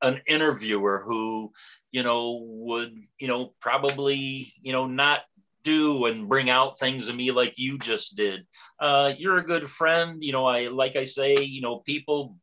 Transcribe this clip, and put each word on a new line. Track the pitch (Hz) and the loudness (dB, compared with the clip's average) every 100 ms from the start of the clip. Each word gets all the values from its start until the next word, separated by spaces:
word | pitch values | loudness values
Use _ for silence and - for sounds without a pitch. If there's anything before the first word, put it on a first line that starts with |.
an | 131 135 - | 0 0 0
interviewer | 156 156 123 107 104 101 98 98 | 2 2 0 -2 0 2 0 -2
who, | 113 113 110 107 - - - _ | -4 -2 -4 -8 -16 -20 -20 _
you | 127 | -4
know, | 123 120 120 120 | 0 0 -2 -8
would, | 113 110 117 117 117 113 104 _ | -10 -12 -4 -4 -4 -10 -20 _
you | 131 | -4
know, | 123 127 _ | -4 -4 _
probably, | 120 131 143 139 139 139 135 135 127 _ | -2 0 0 0 0 0 -4 -8 -12 _
you | 131 | -4
know, | 131 131 | -2 -2
not | 127 143 143 - _ _ _ | 0 2 2 -2 _ _ _
do | 151 156 151 143 120 | 0 2 4 2 0
and | 113 104 | -2 0
bring | 135 127 | 0 4
out | 127 135 - | 4 2 0
things | 131 131 113 | -4 -2 -6
in | 123 | -4
me | 127 | -2
like | 123 123 - | 2 0 0
you | 127 139 | -6 -4
just | 117 110 - 98 | -4 -4 -4 -2
did. | 104 95 92 _ - _ | -2 -2 -12 _ -20 _
Uh, | 147 143 143 135 | 2 4 4 2
you're | 180 185 | 2 2
a | 170 | 2
good | 170 143 | -2 -2
friend. | - 160 165 170 165 | 0 2 4 2 -4
You | 151 | -4
know, | 131 131 | 2 2
I, | 123 123 | 2 0
like | 127 131 135 | 0 0 0
I | 135 | -4
say, | - 139 139 | 0 4 4
you | 139 135 | 2 -4
know, | 123 120 | -6 -6
people | - 147 143 147 131 95 | -6 -6 -2 -2 -2 -6